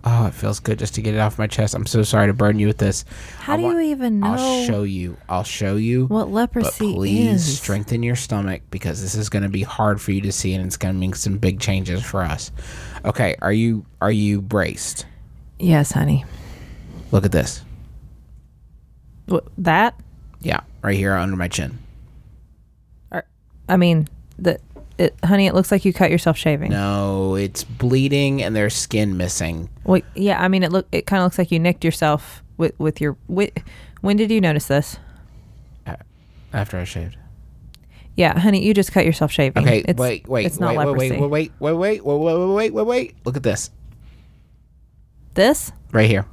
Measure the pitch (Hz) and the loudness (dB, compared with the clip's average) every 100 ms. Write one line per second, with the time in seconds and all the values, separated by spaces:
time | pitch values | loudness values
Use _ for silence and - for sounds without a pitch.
0 | 120 117 110 - 104 104 - 104 - - | 2 2 2 -2 -4 -4 -4 -4 -4 -4
1 | 107 107 107 - 107 - 104 95 110 117 | -2 2 0 0 -4 0 0 -2 0 0
2 | 107 107 101 107 104 107 104 107 101 - | 2 4 4 4 2 4 2 2 0 0
3 | - - - - - 302 349 339 320 277 | -8 -16 -16 -14 -4 0 0 0 0 0
4 | 247 208 202 247 262 254 240 104 101 95 | 0 0 0 0 0 0 0 0 -2 -2
5 | 87 - - 90 92 - 101 101 113 123 | -6 -8 -4 -4 -4 -4 -2 0 0 0
6 | 131 214 208 202 240 247 214 - 214 185 | 2 0 0 0 0 0 -2 -2 -2 0
7 | 190 202 233 196 160 135 - 101 101 117 | 0 2 4 2 0 -2 -4 -4 -2 -2
8 | 117 123 - 107 98 92 - 95 85 82 | 0 -2 -4 -4 -2 -6 -8 -8 -6 -6
9 | 92 107 107 101 98 98 95 - 107 101 | -6 -6 -2 -2 -2 -2 -4 0 0 0
10 | - 98 98 - 95 92 92 - 92 95 | -2 -2 -2 -2 -2 -2 -4 -4 -2 -2
11 | 92 92 - 98 98 95 - 95 92 90 | -2 -2 -4 0 -2 -2 -2 -2 -2 -4
12 | - 98 87 71 - - - - - - | -4 -4 -2 -4 -8 -12 -14 -14 -14 -6
13 | - - 101 - 90 107 117 110 - - | -4 0 0 0 0 2 2 0 -6 -2
14 | 101 107 104 101 98 104 82 - - - | 0 2 2 0 0 0 0 -4 -8 -10
15 | - - - - - - 175 156 147 - | -14 -20 -20 -20 -20 -2 4 4 4 0
16 | 147 139 - - - - - - - - | 2 0 -2 -16 -18 -18 -18 -18 -16 -16
17 | - 95 95 85 - - - - - - | 0 2 4 2 0 -6 -14 -18 -18 -20
18 | - - - - - _ - - - - | -20 -20 -20 -20 -20 _ -20 -20 -20 -20
19 | - - - 180 - - 175 165 226 - | -20 -20 -2 -2 -2 -2 2 4 2 0
20 | - - - - - - - - 101 98 | -20 -20 -20 -10 -4 -4 -6 -8 -2 0
21 | 98 95 92 92 90 - 71 120 - - | 2 0 0 -2 -4 -4 -6 -10 -18 -20
22 | - - - - - _ _ _ _ - | -20 -20 -20 -20 -20 _ _ _ _ -20
23 | - 175 - _ _ - - 185 175 165 | -10 -10 -10 _ _ -20 0 4 6 4
24 | 151 - - - 180 - - - - - | 0 -6 -20 -2 -2 -2 -10 -20 -20 -2
25 | 175 - 175 196 196 190 185 196 196 180 | -2 0 2 4 6 4 2 2 2 2
26 | 175 165 - 151 156 147 - 101 101 101 | 2 4 2 2 0 0 0 -2 0 0
27 | 101 98 95 95 98 - - 120 123 131 | 0 0 0 0 -2 -6 -12 -2 2 2
28 | 139 139 139 139 98 110 104 - - 110 | 2 2 2 0 0 0 0 -2 -2 0
29 | 104 90 90 - 82 82 85 - - 185 | 2 0 -2 -2 -4 -4 -10 -8 2 2
30 | - - 202 190 185 190 175 185 - - | 2 -2 0 2 2 2 2 0 0 -4
31 | - 196 180 - 175 165 170 175 170 - | 0 2 2 0 0 2 2 2 -2 0
32 | 156 147 - - - - 165 - 156 151 | 0 0 -4 -20 -20 -4 -2 0 -4 -2
33 | 147 135 - 180 208 - - - - - | -6 -6 -6 -2 -2 -4 -12 -20 -20 -6
34 | 196 208 220 220 180 151 - 139 - - | 0 2 2 2 2 0 0 0 0 -10
35 | - - - - - - - - - - | -20 -20 -20 -20 -20 -20 -20 -18 -16 -16
36 | - - - - - 107 101 92 90 - | -18 -20 -20 -20 -8 -6 -4 -6 -8 -8
37 | 85 - - - - - - - - - | -10 -12 -20 -20 -20 -20 -20 -20 -20 -20
38 | - - 170 - 196 196 208 202 190 196 | -12 2 2 4 4 4 4 2 2 2
39 | 165 160 156 - 135 - - 110 - 123 | 2 2 0 2 0 2 4 4 2 0
40 | 127 104 - 127 139 156 175 156 143 135 | 0 -2 -2 0 0 0 0 0 0 0
41 | 127 127 143 151 156 - 147 165 190 214 | 0 0 0 0 -2 -2 -2 0 0 0
42 | 117 147 165 165 180 196 220 214 214 247 | 0 2 2 2 2 2 0 0 0 0
43 | 254 - 123 131 120 98 - - - - | -2 -6 -6 -2 -2 -2 -6 -14 -20 -20
44 | - - - - _ _ _ _ _ _ | -20 -20 -20 -20 _ _ _ _ _ _
45 | _ _ - - 214 294 - - - 113 | _ _ -10 2 4 4 -2 -14 -2 4
46 | 110 101 98 | 4 4 0